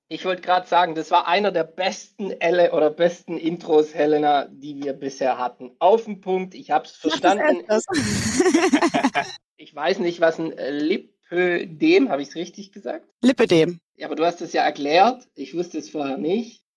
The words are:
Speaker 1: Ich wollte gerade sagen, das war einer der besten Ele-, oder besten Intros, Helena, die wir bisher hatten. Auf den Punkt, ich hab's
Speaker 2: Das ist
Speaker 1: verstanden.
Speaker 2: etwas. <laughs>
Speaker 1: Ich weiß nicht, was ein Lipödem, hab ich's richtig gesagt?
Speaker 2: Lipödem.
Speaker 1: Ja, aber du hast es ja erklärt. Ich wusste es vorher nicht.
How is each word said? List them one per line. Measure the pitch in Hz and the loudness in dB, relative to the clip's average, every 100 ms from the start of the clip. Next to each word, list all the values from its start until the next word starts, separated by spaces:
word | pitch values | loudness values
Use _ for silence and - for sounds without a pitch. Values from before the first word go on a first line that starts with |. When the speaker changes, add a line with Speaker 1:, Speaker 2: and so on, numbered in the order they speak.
| _ | _
Speaker 1:
Ich | 156 | -8
wollte | 185 180 | -4 -4
gerade | 180 180 180 | 0 0 2
sagen, | 175 175 | 2 2
das | 160 156 | -2 0
war | 175 - | 0 2
einer | 185 202 | 0 0
der | 175 | 0
besten | 160 - 190 208 - - 190 | -4 -4 -6 -6 -14 -10 -10
Ele-, | - 170 180 175 | -2 0 4 4
oder | 165 151 | 4 0
besten | 151 175 - - 160 | 2 0 0 -8 -6
Intros, | 165 175 175 156 151 | -4 -6 2 2 2
Helena, | - 151 151 147 143 - | 0 0 2 2 2 -2
die | 139 147 139 | -12 -16 -10
wir | 143 | -8
bisher | 135 139 - 131 120 | -8 -10 -4 -4 -2
hatten. | 123 - 127 _ | -6 -8 -18 _
Auf | 175 226 220 | 2 4 0
den | 185 | -10
Punkt, | 190 185 185 | -4 -4 -4
ich | - - | -14 -4
hab's | 147 - - | -4 -4 -6
Speaker 2:
Das | 311 | -4
ist | 320 | 0
Speaker 1:
verstanden. | 185 208 302 349 | 2 2 0 -2
Speaker 2:
etwas. | - - | 0 -2
<laughs> | - 330 214 202 220 247 370 311 339 302 339 - 254 143 - - _ _ | 0 -4 -2 -4 -2 0 2 2 2 2 2 0 0 -2 -6 -12 _ _
Speaker 1:
Ich | 151 | -18
weiß | 143 160 190 | -4 -2 0
nicht, | 170 170 | -2 2
was | 165 165 | 0 2
ein | 165 - | -6 -6
Lipödem, | 135 147 151 208 - _ _ 175 180 175 196 156 156 190 262 | -6 -4 -2 -2 -4 _ _ 0 0 0 -4 0 4 4 4
hab | 143 | 0
ich's | 143 160 | -4 -10
richtig | 180 - - | -10 -12 -20
gesagt? | 202 - 320 - _ | -14 -12 -12 -14 _
Speaker 2:
Lipödem. | 247 262 226 170 160 170 _ _ | 0 2 4 4 4 -2 _ _
Speaker 1:
Ja, | 151 | -8
aber | 147 | 0
du | |
hast | 165 175 | 0 -2
es | 170 | -4
ja | 175 | 0
erklärt. | 147 151 143 165 220 254 _ | 0 -2 2 4 4 2 _
Ich | - 135 | -16 -10
wusste | 165 180 156 | -8 -6 -8
es | - | -10
vorher | 156 139 135 | -8 -6 -4
nicht. | 151 214 226 - _ | -2 -2 -4 -16 _